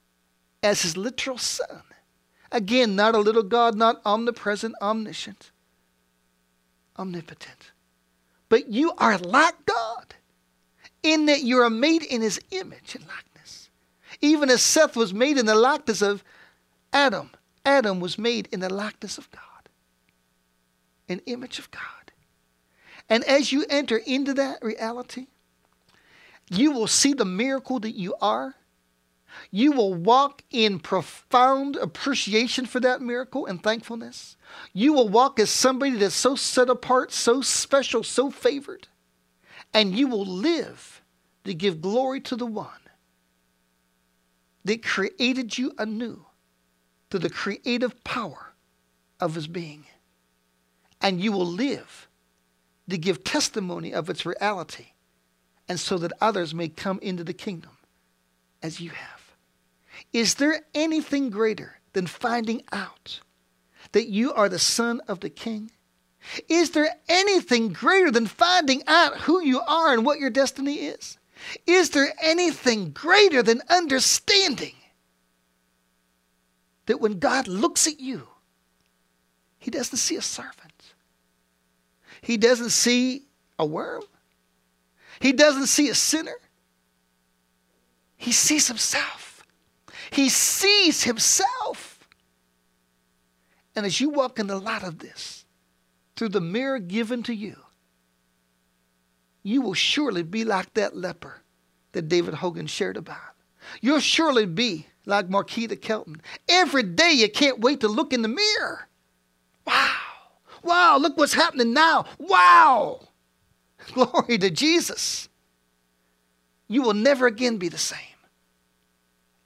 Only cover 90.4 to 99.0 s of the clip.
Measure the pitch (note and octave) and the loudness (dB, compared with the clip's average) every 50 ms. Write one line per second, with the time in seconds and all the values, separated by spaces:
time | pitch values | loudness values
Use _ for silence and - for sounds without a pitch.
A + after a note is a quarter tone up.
90.4 | - - - - F#4+ G4+ G#4 G4+ F#4 D#4 - - - B3+ A3+ A3 - - - - | 2 0 0 2 2 4 4 6 4 4 2 2 0 -2 0 0 2 2 2 2
91.4 | G5 A#5+ B5+ B5+ G#5+ - - - - - - _ _ _ _ _ _ _ _ _ | 0 -2 -2 -4 -8 -8 -8 -10 -14 -20 -20 _ _ _ _ _ _ _ _ _
92.4 | _ _ _ _ _ _ _ _ _ _ _ _ _ _ _ _ _ _ _ _ | _ _ _ _ _ _ _ _ _ _ _ _ _ _ _ _ _ _ _ _
93.4 | _ _ _ _ _ _ - G#3+ G#3 G3 - - B3+ D4+ C#4+ C#4+ B3+ B3+ - A3+ | _ _ _ _ _ _ -6 -4 -4 -2 -2 0 0 0 0 0 -2 -2 -2 -6
94.4 | G3+ G3 G3 F#3+ G3 A3+ A3 G#3 F#3+ F3+ D#3+ - - - - - - - - - | -6 -6 -6 -8 -6 -8 -8 -8 -8 -12 -14 -14 -18 -18 -18 -16 -16 -16 -18 -20
95.4 | - _ _ _ _ _ _ _ _ _ _ _ _ _ - - A#3 G#3+ F3+ G3+ | -20 _ _ _ _ _ _ _ _ _ _ _ _ _ -10 -8 -6 -4 -2 -4
96.4 | E3 E3 F#3 A#3+ C4 C4+ C4+ B3 F3+ E3+ F#3+ A3+ A#3 G#3+ B3+ A#3+ G#3+ A#3+ A#3 G3+ | -4 -4 -4 -4 -2 -2 -4 -6 -6 -6 -4 -4 -4 -4 -6 -8 -6 -8 -8 -8
97.4 | G#3+ F#3 - - _ _ _ _ _ _ _ _ _ _ _ _ _ _ _ _ | -10 -12 -14 -18 _ _ _ _ _ _ _ _ _ _ _ _ _ _ _ _
98.4 | _ _ _ _ _ _ _ _ _ _ _ _ | _ _ _ _ _ _ _ _ _ _ _ _